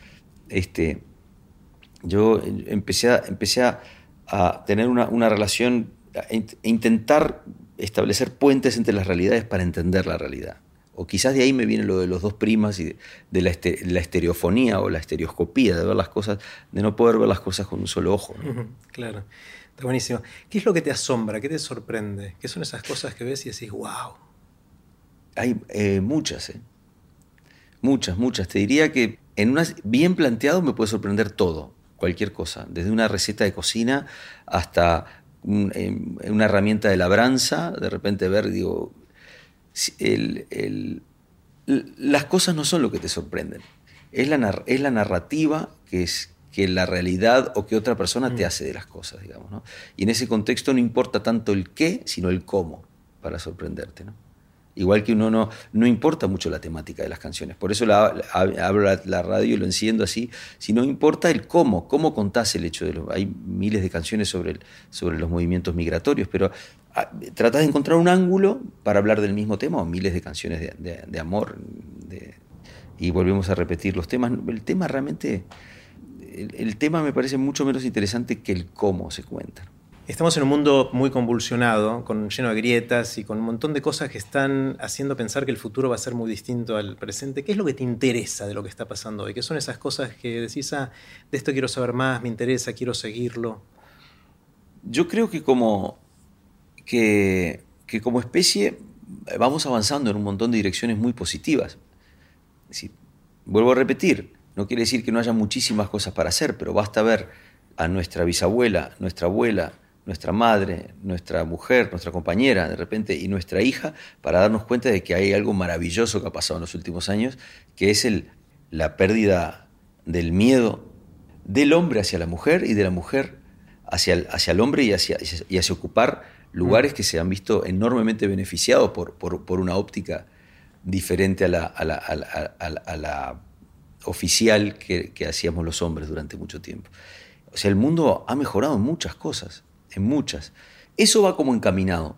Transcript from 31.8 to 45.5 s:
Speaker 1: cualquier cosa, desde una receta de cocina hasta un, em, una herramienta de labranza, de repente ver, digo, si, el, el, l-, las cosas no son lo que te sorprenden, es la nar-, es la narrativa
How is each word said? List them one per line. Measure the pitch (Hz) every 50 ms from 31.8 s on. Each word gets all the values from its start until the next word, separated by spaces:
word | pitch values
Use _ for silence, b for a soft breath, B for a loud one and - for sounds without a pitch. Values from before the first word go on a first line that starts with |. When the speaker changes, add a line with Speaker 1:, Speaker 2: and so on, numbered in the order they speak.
| _ _ _
Speaker 1:
cualquier | - - 90 87 - 110 101 -
cosa, | - 92 80 - - - -
desde | - 85 87 101
una | 107 113 113
receta | 107 101 95 - - 101 - 113
de | 98 -
cocina | - 87 - - 113 113 120 135 139 143 B B B B B B B B
hasta | B - 92 87 - - 87 85 85 85 78 B B B B B _ _ _ -
un, | - 104 104 101 95 -
em, | 95 95 95 98 - 90 95 - - - -
una | 107 107 110
herramienta | 104 98 98 98 107 107 104 - 104
de | 95
labranza, | 90 90 90 98 101 117 127 131 127 123 - 147 160 165 170
de | - - - 95
repente | 98 95 - 101 104 98 95
ver, | 92 95 107 104 101
digo, | 95 95 92 87 87 82 80 - - - - _ b b b b b b b b b b _ _
si, | - - - - - -
el, | - 53 52 53 55 57 - - - -
el, | - 53 52 52 52 50 50 50 92 - - _ _ _ _ _ _ _ _ _ _ _ -
l-, | - 139 127 - - -
las | - - 143 143 143 143
cosas | - - 185 - 185 175
no | 151 147
son | 143 - 165
lo | 120 104
que | - 82
te | - 92
sorprenden, | - 85 80 82 - 82 80 - - - - - _ _ _ b b b b b
es | - 104 127
la | 143 156
nar-, | 139 120 101 92 90 -
es | - 127 135
la | 143 139
narrativa | 123 110 104 101 95 87 - - 143 156 160 147